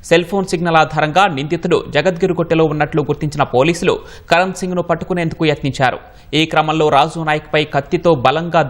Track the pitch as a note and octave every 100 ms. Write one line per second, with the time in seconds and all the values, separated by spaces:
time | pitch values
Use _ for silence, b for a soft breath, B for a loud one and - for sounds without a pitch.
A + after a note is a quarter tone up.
0 | - E3+ F3 G3+ F#3 F3 E3+ E3 D3+ D#3
1 | D3+ F3 G3+ C#3 C#3+ F3+ F#3 D3+ - D3
2 | E3+ E3+ F#3 E3+ D#3+ D#3+ D#3+ D3+ D3 D#3
3 | C#3 D3 D#3 C#3+ C#3 A#2+ C#3+ E3+ D3 A2+
4 | B B - E3+ F#3 F#3 F#3 F3+ F3 E3+
5 | F3+ F3+ E3 - D#3+ C#3+ C#3+ B2+ B2+ -
6 | - b b D3 D#3+ D#3+ D#3 D#3+ D3+ C#3+
7 | D#3 E3 D#3 D3+ D#3 D#3 D3+ - - F3
8 | F3 D3+ B2 D3+ E3+ E3 C#3+